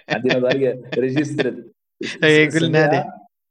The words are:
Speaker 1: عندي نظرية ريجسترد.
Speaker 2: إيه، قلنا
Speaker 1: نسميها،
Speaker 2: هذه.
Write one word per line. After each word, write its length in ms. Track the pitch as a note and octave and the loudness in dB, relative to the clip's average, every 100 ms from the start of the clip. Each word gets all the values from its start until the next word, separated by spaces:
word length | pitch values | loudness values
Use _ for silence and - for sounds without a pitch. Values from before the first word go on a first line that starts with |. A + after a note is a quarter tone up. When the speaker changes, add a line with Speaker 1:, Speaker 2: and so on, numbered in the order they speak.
| - | -4
Speaker 1:
عندي 200 | C#3+ B2+ | -4 0
نظرية 520 | B2+ B2 C3 C3+ B2 - - | 0 0 0 0 -4 -8 -2
ريجسترد. 720 | B2+ C3 C#3+ C#3 C3 A2+ - _ _ _ - - | 0 0 -4 -2 -4 -4 -16 _ _ _ -12 -2
Speaker 2:
إيه، 260 | D#3 D3+ D3+ | 4 4 4
قلنا 160 | D3+ D#3+ | 2 0
Speaker 1:
نسميها، 200 | D#3 D#3 | 2 2
Speaker 2:
هذه. 260 | D#3 - - - _ _ | 0 -2 -12 -20 _ _